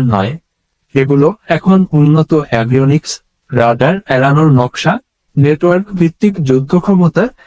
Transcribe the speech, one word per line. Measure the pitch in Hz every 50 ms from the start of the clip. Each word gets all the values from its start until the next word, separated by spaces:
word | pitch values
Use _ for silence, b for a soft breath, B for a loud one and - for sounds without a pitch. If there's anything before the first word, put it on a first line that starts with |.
| 131
নয়, | 123 113 98 95 110 151 165 _ _ _ _ _ _ _ _ _ _ -
এগুলো | 139 139 131 143 139 139 160 208 - _ -
এখন | 170 160 - 185 190 190 185 -
উন্নত | - 151 147 151 151 160 156 - 165 156 143
অ্যাভিওনিক্স, | - 120 117 113 120 127 135 135 139 143 156 - - - - _ _ _ _ _ -
রাডার | - 120 117 117 117 123 131 147 185 196 - -
এড়ানোর | 139 127 131 139 143 151 160 156 139
নকশা, | 127 123 123 - - - 156 190 247 - _ _ _ _ _ _
নেটওয়ার্ক | 147 139 143 156 151 170 175 175 185 196 202 202
ভিত্তিক | 180 170 165 - _ - 208 196 185 151
যুদ্ধ | 131 131 131 135 135 - 175
ক্ষমতা | - - 196 180 175 165 - 160 202 254 b b b